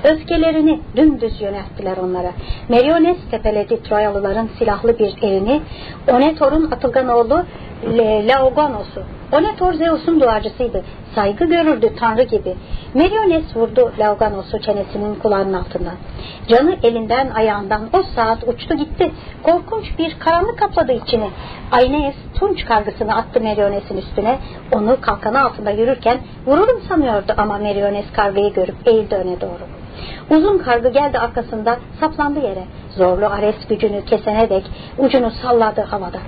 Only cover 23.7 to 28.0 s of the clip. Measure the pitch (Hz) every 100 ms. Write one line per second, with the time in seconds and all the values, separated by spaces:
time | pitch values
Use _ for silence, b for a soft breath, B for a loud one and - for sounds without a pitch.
23.7 | 202 - 190 - - 208 269 B B -
24.7 | 214 208 254 - 202 214 254 254 - 208
25.7 | 208 233 262 226 254 B B 254 302 440
26.7 | 466 - 349 262 208 196 208 214 202 208
27.7 | 202 202 202